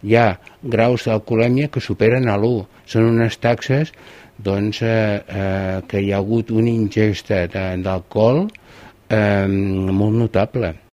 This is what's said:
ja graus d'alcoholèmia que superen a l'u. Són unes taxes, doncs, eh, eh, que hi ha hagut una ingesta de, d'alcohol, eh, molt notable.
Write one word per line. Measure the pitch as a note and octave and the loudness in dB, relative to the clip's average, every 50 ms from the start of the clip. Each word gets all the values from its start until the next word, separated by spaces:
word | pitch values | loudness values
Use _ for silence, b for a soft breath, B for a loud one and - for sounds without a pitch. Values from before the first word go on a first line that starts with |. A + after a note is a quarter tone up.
ja | - G2+ A2 A#2 A#2+ A2 F2+ - B B B B - | 0 2 2 4 4 2 0 -2 B B B B -10
graus | C3+ A2+ G#2+ A2+ A#2+ B2 A#2 - | -4 0 2 2 2 2 0 0
d'alcoholèmia | A#2+ A2+ G#2+ G#2+ - A#2+ A2 A2+ A#2+ B2 C3 D3 D3 | -2 -2 -2 -2 -2 0 0 2 2 2 0 0 -2
que | - B2+ - | -4 -8 -6
superen | - G#2 - G2+ A2 A#2+ B2+ C3 A#2+ | -6 -2 2 2 2 2 2 2 0
a | G2+ G2+ | 0 0
l'u. | G#2 A#2 B2 A2 F#2+ - b b b b | 0 0 0 -2 -4 -8 b b b b
Són | - A2+ A2+ | 0 2 2
unes | A#2 A#2 A2+ A2+ A#2 - - | 4 4 2 2 0 -2 -2
taxes, | - A#2+ A#2+ A#2 - - C3 C#3 D#3 D#3 - B B B B B B B B _ | 0 0 0 0 0 -2 0 0 0 -4 -6 B B B B B B B B _
doncs, | G#2+ G2+ F#2+ G2 G2+ G#2+ G#2 - | -4 -2 -2 0 -2 -2 -2 -2
eh, | - A2+ A2+ A2+ A2 G#2+ G#2 G2+ - - | -2 0 0 2 2 0 -2 -4 -6 -8
eh, | F#2 G2 G2 G2 F#2+ F#2+ G2 F#2+ F#2+ F#2 F#2 - | -6 -4 -2 -2 -2 -2 -2 -2 -4 -6 -6 -4
que | - G2+ | -4 -2
hi | G2 G2+ | 0 0
ha | G2 G2 | 0 0
hagut | G2 G2+ A2+ A#2 A2+ - | 0 0 0 -2 -2 0
una | A#2 A2 A2+ A#2 | 0 0 0 2
ingesta | A#2 A2+ A2 G2+ F#2+ A2 G#2+ G#2+ G2+ - - - G#2+ F#2+ F2 E2+ | 0 0 -2 -2 0 0 0 0 0 -2 -4 -2 -2 -2 -2 -2
de, | - G2 F#2+ F#2 F#2 F#2 F#2 | -4 -6 -6 -4 -4 -4 -4
d'alcohol, | G2 F#2+ F#2 F2+ _ - A2+ G#2+ A2+ B2+ D3+ F#3 G#3+ - B B B B B B B B B _ _ | -4 -4 -4 -6 _ -2 2 2 4 4 2 0 -2 -6 B B B B B B B B B _ _
eh, | A2+ A2 G#2 G2+ G2+ G2+ G2 G2 | 0 2 2 2 2 2 0 0
molt | G2 G2 G2 G2 F#2+ F#2+ F#2+ F#2+ F#2+ G2 G2+ G#2+ G#2+ | 0 0 0 -2 -2 -2 0 0 0 2 2 2 2
notable. | A2+ A#2 A2 - - G2+ A2 - B2+ A#2 F2 E2 - _ _ | 0 0 0 0 0 -2 0 -2 -4 -4 -4 -6 -8 _ _